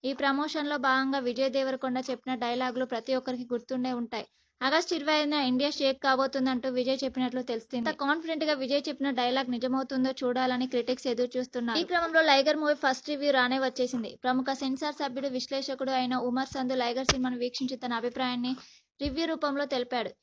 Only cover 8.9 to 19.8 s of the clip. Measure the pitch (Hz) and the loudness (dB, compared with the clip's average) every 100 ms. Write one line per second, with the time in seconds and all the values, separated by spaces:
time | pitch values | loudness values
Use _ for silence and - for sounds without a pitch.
8.9 | 277 277 247 247 262 254 240 254 262 269 | -2 0 2 2 2 0 0 0 0 0
9.9 | 262 262 262 254 247 254 247 254 254 240 | 0 0 2 0 2 2 2 0 0 0
10.9 | 254 269 233 247 254 254 254 240 311 349 | -2 0 0 0 0 -4 -4 -2 0 2
11.9 | 349 339 320 320 277 277 302 302 294 277 | 0 2 4 6 6 6 2 2 2 2
12.9 | 262 - 294 285 269 247 262 262 262 247 | 0 -2 -2 2 4 4 2 0 0 -2
13.9 | 254 220 - 254 254 262 269 269 262 302 | -2 -6 -4 0 0 0 -2 -2 -2 -4
14.9 | 294 277 254 277 254 - 269 269 262 262 | -4 -4 -2 -2 -4 -4 -4 -4 -4 0
15.9 | 262 254 254 240 247 262 277 254 262 240 | 0 0 0 0 -2 -2 -4 -2 0 0
16.9 | 240 262 269 254 247 240 247 254 262 247 | 0 -2 -2 -4 -2 -4 -4 -6 -6 -4
17.9 | 233 240 247 254 247 247 262 - - _ | -4 -4 -2 -2 -2 -4 -6 -8 -20 _
18.9 | _ 285 269 330 320 302 277 285 269 | _ -4 -2 -2 -2 -2 -2 -2 -2